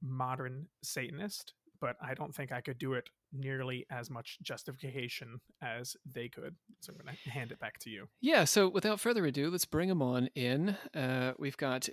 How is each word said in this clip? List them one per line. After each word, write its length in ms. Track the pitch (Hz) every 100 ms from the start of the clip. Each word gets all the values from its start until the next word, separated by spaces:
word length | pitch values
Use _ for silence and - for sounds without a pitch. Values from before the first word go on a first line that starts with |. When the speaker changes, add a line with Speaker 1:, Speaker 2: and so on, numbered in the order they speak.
Speaker 1:
modern 640 | 131 131 127 127 127 131 165 _
Satanist, 720 | - 143 123 143 202 - - _ _ -
but 160 | 123 127
I 120 | 131
don't 200 | 131 147
think 160 | 147 135
I 100 | 123
could 180 | 139 120
do 160 | 135
it 140 | 127 - _ _
nearly 540 | 135 135 131 127 127 -
as 200 | 127 120
much 280 | 123 - -
justification 960 | - 120 - 131 135 131 123 - 120 117 _ -
as 340 | 127 113 123 - 139
they 180 | 127 120
could. 280 | - 135 170 _ -
So 120 | -
I'm 60 | 160
gonna 180 | - 151 -
hand 220 | 123 123
it 80 | -
back 180 | 110 -
to 100 | 117
you. 180 | 104 - -
Speaker 2:
Yeah, 240 | 262 294
so 240 | 226 208 190
without 300 | 190 214 208
further 260 | 233 233 160
ado, 240 | 139 151
let's 160 | 175 -
bring 240 | 151 185
'em 120 | 175
on 260 | 127 123 123
in. 360 | 143 123 135 190 196 -
Uh, 400 | 156 131 131 127 127
we've 180 | 143 -
got 300 | 139 127 -